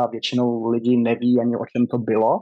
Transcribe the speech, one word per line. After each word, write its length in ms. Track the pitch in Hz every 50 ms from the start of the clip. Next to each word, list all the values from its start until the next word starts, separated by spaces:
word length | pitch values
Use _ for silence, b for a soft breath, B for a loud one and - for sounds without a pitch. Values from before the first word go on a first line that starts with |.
| 123
a 40 | 120
většinou 600 | 120 113 - - 127 123 123 120 120 113 113 117
lidi 300 | 117 117 113 120 123 120
neví 420 | 117 117 117 117 120 123 123 123
ani, 160 | 117 120 117
o 100 | - 113
čem 220 | - - 123 123 117
to 100 | - 120
bylo. 420 | 110 110 110 110 110 117 151 208